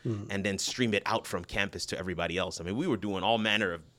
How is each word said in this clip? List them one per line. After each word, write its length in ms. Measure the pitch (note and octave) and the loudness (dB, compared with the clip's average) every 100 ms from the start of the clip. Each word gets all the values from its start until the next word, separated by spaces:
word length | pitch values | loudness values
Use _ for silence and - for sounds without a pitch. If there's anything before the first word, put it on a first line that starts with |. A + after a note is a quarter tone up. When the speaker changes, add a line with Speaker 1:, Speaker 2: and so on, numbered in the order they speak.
| - | -4
Speaker 1:
Mm-hmm. 240 | G#2+ G2+ | -4 -2
Speaker 2:
and 140 | G2+ | -2
then 120 | G2 G2 | 0 0
stream 380 | - - A#2+ | -2 2 2
it 80 | G2+ | 4
out 220 | - A2 - | 2 0 0
from 180 | F#2+ | -6
campus 400 | F2 G#2+ G2+ F2+ - | -2 -2 -2 -2 -6
to 120 | - | -4
everybody 400 | F#2 E2+ E2+ E2+ | -4 -2 0 0
else. 220 | F2+ - | -2 -2
I 40 | |
mean, 120 | E2 G#2+ | -4 -2
we 100 | F3+ | 0
were 100 | A2+ | 0
doing 280 | G#2 F#2+ | 0 0
all 140 | F#2+ A#2 | 2 4
manner 340 | A2 G#2 G2+ | 4 2 2
of, 100 | E2+ D#2 | -2 -10